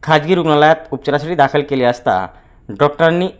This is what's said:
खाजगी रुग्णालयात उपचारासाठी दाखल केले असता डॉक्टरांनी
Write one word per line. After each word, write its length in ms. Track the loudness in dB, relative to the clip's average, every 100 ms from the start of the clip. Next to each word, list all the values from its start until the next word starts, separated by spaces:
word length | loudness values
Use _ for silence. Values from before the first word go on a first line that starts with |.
खाजगी 320 | 2 0 2
रुग्णालयात 580 | -2 2 2 4 2 -2
उपचारासाठी 420 | -10 -4 -4 -4
दाखल 280 | 0 0 0 -2
केले 140 | 0
असता 420 | 0 0 -2 -2 -4 -14 _ _ _
डॉक्टरांनी 600 | -2 -2 2 0 0 -4